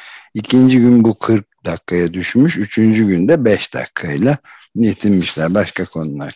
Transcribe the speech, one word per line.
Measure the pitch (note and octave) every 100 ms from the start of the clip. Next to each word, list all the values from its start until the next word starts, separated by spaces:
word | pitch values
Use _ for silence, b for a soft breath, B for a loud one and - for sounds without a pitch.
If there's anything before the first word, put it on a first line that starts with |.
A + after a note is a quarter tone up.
| B B B
İkinci | G#2+ G#2 B2+ C3 B2+
gün | A#2+ A#2+
bu | A2+
kırk | - - G#2+ - _
dakikaya | F2+ E2 - F2 E2+
düşmüş, | F#2 - A#2+ E3 D#3+
üçüncü | G2+ A2 A2+ A2 G#2
gün | F2 G#2
de | E3
beş | A#2 F#2+ -
dakikayla | B1+ - - E2 C#2+ B2 D3 B B B
yetinmişler. | G#2 A2 F#2+ G#2 F#2+ D#2+ D2+ D#2+
Başka | G#2 F#2+ -
konular, | F2 E2 D#2 C#2+ C#2+